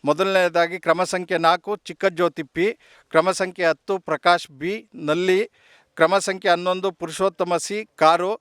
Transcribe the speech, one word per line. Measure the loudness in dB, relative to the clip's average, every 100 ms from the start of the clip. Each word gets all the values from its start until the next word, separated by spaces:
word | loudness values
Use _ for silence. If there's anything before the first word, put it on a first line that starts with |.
| -2
ಮೊದಲನೇದಾಗಿ | 0 2 2 2 2 0 -2
ಕ್ರಮ | -2 0
ಸಂಖ್ಯೆ | 0 -4 -4 0
ನಾಲ್ಕು | 2 2 -2 -10
ಚಿಕ್ಕಜ್ಯೋತಿ | -10 -4 -4 0 -2 -2
ಪಿ, | -10 -4 -4 -4 _ _ _
ಕ್ರಮ | 2 2
ಸಂಖ್ಯೆ | -2 -6 0 0
ಹತ್ತು | 0 -4 -6
ಪ್ರಕಾಶ್ | -4 0 2 2 0
ಬಿ | -10 -8 -8 -10 -10
ನಲ್ಲಿ, | -4 -2 0 0 -2 _ _ _ _ 0
ಕ್ರಮ | 2 2
ಸಂಖ್ಯೆ | -2 -4 0
ಹನ್ನೊಂದು | 0 0 -2 -4
ಪುರುಷೋತ್ತಮ | -6 -12 -2 -2 -2 -2 -2
ಸಿ | -4 -8 -10 2
ಕಾರು, | 4 4 0 -6